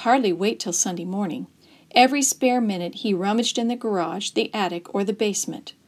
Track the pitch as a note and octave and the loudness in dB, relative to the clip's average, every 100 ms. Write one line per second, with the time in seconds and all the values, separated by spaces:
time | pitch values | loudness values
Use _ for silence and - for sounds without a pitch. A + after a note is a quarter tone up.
0 | A3+ C4+ G#3+ E3+ G3+ A3+ F#3+ E3+ - E3+ | 2 4 4 2 0 -2 -4 -2 -2 -4
1 | F3 F#3+ F#3+ C3 F3+ _ _ - - - | -6 -4 -4 -6 -10 _ _ -20 0 4
2 | B3+ C#4+ C4 - B3+ B3 A3 F#3 F3 - | 6 4 0 2 2 2 0 -2 -4 -4
3 | A3 F3+ G3 A3+ A#3 - A#3 A#3+ A3+ G3 | -2 0 2 0 0 0 -2 -2 -2 0
4 | E3 F3+ - - A3+ G#3+ F3+ E3+ F3 G3+ | -2 -4 -4 -2 -2 0 -2 -4 -4 -2
5 | G3+ G#3+ G#3+ F#3+ - - - - | -2 0 0 -2 -4 -8 -12 -20